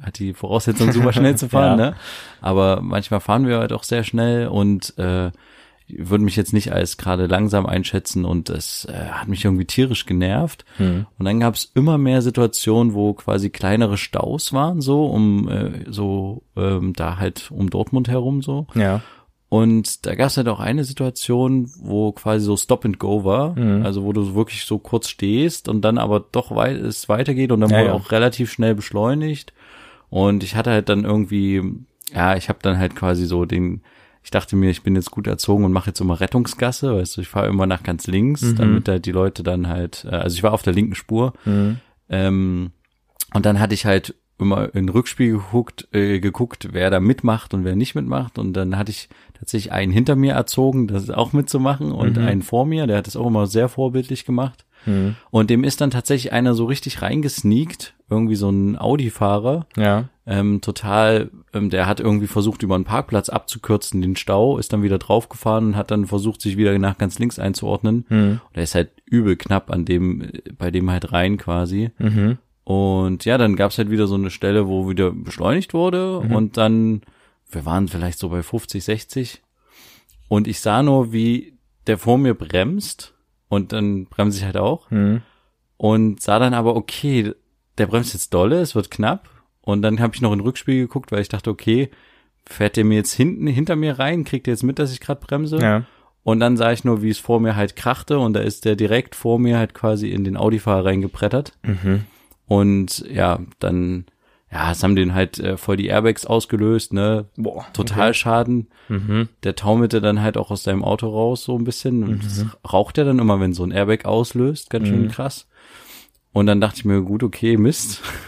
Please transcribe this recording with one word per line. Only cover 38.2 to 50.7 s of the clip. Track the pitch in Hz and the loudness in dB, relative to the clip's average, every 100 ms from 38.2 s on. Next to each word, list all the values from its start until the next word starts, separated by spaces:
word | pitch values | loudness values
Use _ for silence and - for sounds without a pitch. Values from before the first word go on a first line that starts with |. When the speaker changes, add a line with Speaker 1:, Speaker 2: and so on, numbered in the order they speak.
| 123 147 | 2 2
Speaker 2:
Mhm. | 120 113 | 0 2
Speaker 1:
damit | 110 110 110 | 4 4 2
halt | 92 87 | -2 0
die | |
Leute | 90 95 - | 0 0 0
dann | 87 90 87 | -4 -2 -2
halt, | 85 87 - | -2 -6 -8
äh, | - | -8
also | 85 87 87 | -4 -2 0
ich | |
war | 104 | 0
auf | 95 | 2
der | - | 2
linken | 90 107 | 2 0
Spur, | - - 110 127 - - | -2 -4 -2 0 -2 -2
Speaker 2:
Mhm. | 101 101 120 - _ _ | 0 0 -2 -10 _ _
Speaker 1:
ähm, | 95 95 95 95 90 90 - _ _ _ _ - | -2 0 2 0 -2 -6 -10 _ _ _ _ -4
und | 104 104 | 0 2
dann | 101 | 2
hatte | 107 | 2
ich | 202 107 | 0 2
halt | 95 - - _ - | 2 0 -12 _ -2
immer | 98 98 104 | 0 0 -2
in | 98 92 | -2 2
den | |
Rückspiegel | 104 - - 120 107 | 2 0 0 0 0
geguckt, | 98 117 113 - - | 0 -2 -2 -8 -4
äh, | 104 101 98 | 0 2 2
geguckt, | 98 - 120 - 92 | 0 -2 -4 -4 -8
wer | 92 92 | -2 2
da | 95 | 4
mitmacht | 98 131 120 110 - | 4 2 2 -2 -2
und | 98 | -4
wer | 92 95 | -2 0
nicht | 117 | -2
mitmacht. | 151 123 131 127 113 | -4 -4 -4 -6 -6
Und | 104 | -4
dann | 92 92 95 | -2 -2 -2
hatte | 104 | -4
ich | 101 - - _ - | -8 -14 -20 _ -18
tatsächlich | - 113 98 | -8 -6 -4
einen | 95 98 | -2 2
hinter | 101 127 139 | 2 4 4
mir | 135 | 4
erzogen, | 131 123 - 135 | 2 -2 2 2